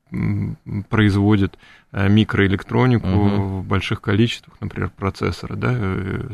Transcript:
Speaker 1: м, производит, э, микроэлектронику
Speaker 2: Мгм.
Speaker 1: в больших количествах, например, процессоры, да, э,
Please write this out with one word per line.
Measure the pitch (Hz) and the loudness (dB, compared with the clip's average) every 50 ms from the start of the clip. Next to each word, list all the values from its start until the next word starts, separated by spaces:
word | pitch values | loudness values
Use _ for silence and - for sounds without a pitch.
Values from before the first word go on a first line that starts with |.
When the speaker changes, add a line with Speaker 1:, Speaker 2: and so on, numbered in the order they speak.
| _ _ - | _ _ -6
Speaker 1:
м, | - 107 107 104 101 104 110 110 - _ - 107 104 98 - | -4 -2 -2 -2 -2 -4 -6 -6 -10 _ -8 -8 -8 -6 -2
производит, | - 107 104 104 95 101 98 104 107 101 98 90 - _ - - - - _ _ | 2 4 4 4 4 4 4 4 4 4 2 0 -2 _ -20 -20 -20 -20 _ _
э, | - 98 98 | -4 -2 2
микроэлектронику | 98 104 107 107 - - 98 98 95 98 90 - - 117 117 123 127 120 110 - | 4 4 4 4 4 2 2 2 2 2 -2 -4 -2 0 2 4 4 2 2 0
Speaker 2:
Мгм. | 92 92 101 104 101 101 101 98 95 95 95 | 0 2 2 2 2 2 0 -2 -2 -4 -6
Speaker 1:
в | 92 | -4
больших | 104 101 95 - - 110 - | -2 -2 -2 0 -2 -6 -6
количествах, | - - 101 101 117 117 - - - - _ _ | -2 0 2 2 2 2 0 -6 -12 -20 _ _
например, | 107 104 - - 95 90 - | -12 -10 -6 -6 -8 -8 -8
процессоры, | - 101 95 92 - 101 98 92 - - - - | -6 -6 -6 -4 -2 -4 -4 -4 -4 -8 -10 -8
да, | 101 117 117 123 | -4 -2 -2 -2
э, | 120 101 95 95 98 95 95 - - - - | -2 -2 -2 -2 -4 -4 -4 -6 -6 -6 -8